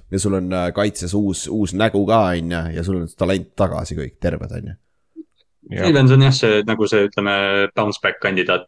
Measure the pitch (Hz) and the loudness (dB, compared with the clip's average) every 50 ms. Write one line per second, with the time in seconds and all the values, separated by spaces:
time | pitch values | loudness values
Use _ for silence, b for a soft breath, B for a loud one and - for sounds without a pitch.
0 | - _ - 95 90 104 98 95 92 92 92 90 87 90 - - 101 104 101 - | -16 _ -6 -2 -2 0 0 -2 -2 -2 -4 -2 -4 -4 -2 0 -2 -2 -2 -4
1 | - 87 87 104 104 101 92 - - 73 87 110 104 87 87 92 107 113 110 101 | -10 -4 -2 -2 -2 -2 -2 -4 -6 -6 -4 -2 -2 -2 -2 0 0 0 2 0
2 | 101 95 110 113 107 92 90 85 82 85 87 85 82 85 80 85 85 90 95 90 | 0 2 2 2 2 2 0 -2 -4 -4 -4 -4 -6 -6 -6 -6 -4 -4 -4 -4
3 | 85 82 - _ 92 87 95 95 - - _ - 101 90 85 78 80 - 78 78 | -4 -6 -6 _ -2 -2 -2 -2 -4 -8 _ -2 -2 -2 -2 -6 -8 -8 -8 -8
4 | 71 65 - _ - 87 85 80 - - - 85 - - 87 - _ _ _ _ | -8 -10 -10 _ -4 -4 -4 -4 -8 -10 -12 -12 -12 -12 -14 -16 _ _ _ _
5 | _ _ _ 320 320 _ _ _ _ _ _ _ _ - - - 185 190 156 139 | _ _ _ -20 -20 _ _ _ _ _ _ _ _ -12 -6 -2 0 2 4 6
6 | 131 127 127 131 135 135 131 - - 113 107 107 104 110 110 110 107 101 - 107 | 6 8 8 8 6 6 4 4 4 4 4 2 2 0 0 0 0 2 4 2
7 | 101 104 - - 101 101 101 98 98 98 98 101 101 98 - - 110 104 101 - | 2 2 0 -2 0 0 0 0 0 0 2 0 0 0 0 -2 -2 -2 -2 -2
8 | - 101 92 - - 101 95 92 90 85 92 90 - | -2 -2 -2 0 -4 -2 0 0 0 0 0 -2 -2